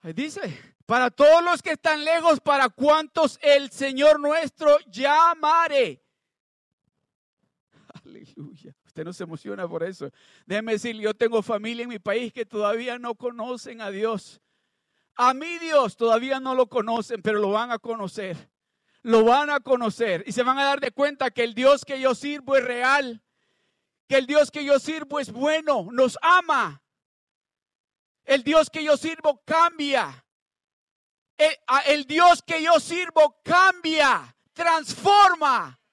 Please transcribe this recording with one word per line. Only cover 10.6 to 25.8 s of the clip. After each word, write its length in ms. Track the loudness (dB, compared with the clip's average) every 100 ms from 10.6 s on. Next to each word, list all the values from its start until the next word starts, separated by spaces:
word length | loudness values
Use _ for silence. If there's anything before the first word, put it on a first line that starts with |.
| -4
decirle, 300 | -6 -6 -6
yo 100 | -6
tengo 280 | -2 0 -2
familia 420 | -2 -6 -6 -10
en 60 | -10
mi 100 | -10
país 340 | -6 -6 -6
que 120 | -10 -10
todavía 540 | -4 -2 -2 -6 -10
no 160 | -10 -8
conocen 680 | -10 -10 -10 -10 -12 -14
a 100 | -12
Dios. 500 | -6 -4 -4 -10 _ _ _ _ _ _ _ _ 0
A 180 | 0
mi 240 | 0 -8 -10
Dios 360 | 0 0 0 -2
todavía 440 | 0 0 0 -6
no 140 | -4 -2
lo 120 | 0
conocen, 540 | -2 -4 -4 -6 -8
pero 180 | -4 -2
lo 120 | -2
van 200 | -2 -4
a 80 | -8
conocer. 680 | -8 -10 -10 -10 -12 -12 -18 _ _ _ _ _
Lo 200 | 0 4
van 260 | 4 4 2
a 120 | -4
conocer 640 | -2 -2 -2 -4 -4 -4 -6
y 60 |
se 100 | -4
van 160 | -2 0
a 60 | 0
dar 160 | -2
de 100 | -4
cuenta 400 | -2 -4 -2 -6
que 120 | -2
el 100 | -6
Dios 320 | 2 2 2 0
que 160 | -4
yo 120 | -2
sirvo 440 | -2 -6 -10 0 0
es 80 | 0
real, 580 | -2 0 0 -2 -10 _ _ _ _ _ _ _ _ _
que 100 | -2
el 80 | 2
Dios 240 | 2 2
que 160 | -2 0
yo 140 | 0
sirvo 400 | 0 -10 -8 -8
es 120 | -8
bueno, 560 | -4 -2 -2 0 -2